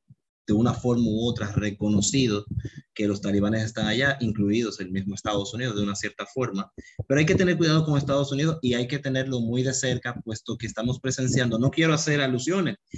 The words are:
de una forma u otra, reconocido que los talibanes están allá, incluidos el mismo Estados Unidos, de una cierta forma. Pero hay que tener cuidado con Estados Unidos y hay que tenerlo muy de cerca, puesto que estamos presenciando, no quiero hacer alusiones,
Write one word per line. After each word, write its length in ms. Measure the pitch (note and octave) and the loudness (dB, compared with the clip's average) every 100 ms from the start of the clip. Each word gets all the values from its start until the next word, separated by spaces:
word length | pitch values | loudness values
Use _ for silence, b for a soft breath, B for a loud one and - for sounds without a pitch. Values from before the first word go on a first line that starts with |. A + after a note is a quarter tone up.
| _ - _ _ - | _ -20 _ _ 0
de 60 | |
una 200 | G#2+ A#2+ | 2 2
forma 320 | - B2 A#2+ A#2 | 2 0 2 2
u 200 | G#2+ A#2 | 0 -2
otra, 240 | A#2 G2+ | -2 -4
reconocido 920 | G2 G#2 G2+ G#2 G#2 G2+ C#3 B2 G#2 - - B B B | -2 -2 0 0 2 2 2 2 0 -4 -6 B B B
que 140 | - G#2 | -4 -2
los 120 | G2 | -2
talibanes 440 | G2+ G2+ G2+ A2 | 0 2 2 0
están 240 | A2 - G#2+ | -2 -2 -2
allá, 300 | G#2+ C#3 C#3 | 0 0 0
incluidos 580 | A#2 G#2 G2+ G#2+ A#2 F#2+ | -2 0 0 0 -2 -4
el 120 | F#2 | -6
mismo 240 | F#2+ G2 G2 | -4 -4 -6
Estados 380 | G#2+ G#2 G2 | -4 -2 -4
Unidos, 220 | A2+ B2+ G#2 | -4 -4 -2
de 60 | |
una 140 | G2+ G2+ | -2 -4
cierta 300 | G#2 - G2+ | -6 -8 -10
forma. 440 | - B2 G2 G2 - B B - | -4 -4 -4 -6 -12 B B 0
Pero 120 | C3+ | 4
hay 60 | D#3+ | 4
que 100 | F#3+ | 4
tener 220 | F#3 D#3+ | 4 4
cuidado 260 | E3 D#3 | 4 4
con 140 | D#3 C#3+ | 4 2
Estados 340 | C3+ C#3 C#3 | 2 0 0
Unidos 280 | C#3 D#3+ D#3+ | 0 0 0
y 140 | B2+ A#2+ | 0 0
hay 120 | B2 | 0
que 120 | C#3+ | -4
tenerlo 420 | C3+ C3 C3+ B2+ | -2 -2 -2 -2
muy 220 | A#2 B2 | 0 0
de 100 | C3 | 0
cerca, 480 | B2+ C3 B2 B2 B2 | 0 -2 -2 -4 -8
puesto 340 | - G#2+ - A#2 | -8 -8 -8 -8
que 100 | A2 | -8
estamos 320 | G2+ A#2 B2+ | -4 -4 -2
presenciando, 580 | C3+ B2+ B2+ C3+ A#2+ A2+ | -4 -2 0 2 2 2
no 140 | C3 | 2
quiero 220 | - E3 | 4 4
hacer 280 | D3+ - D3 | 2 2 2
alusiones, 560 | C3+ B2+ B2+ F#3+ E3 G#2 _ | 2 0 0 0 0 -4 _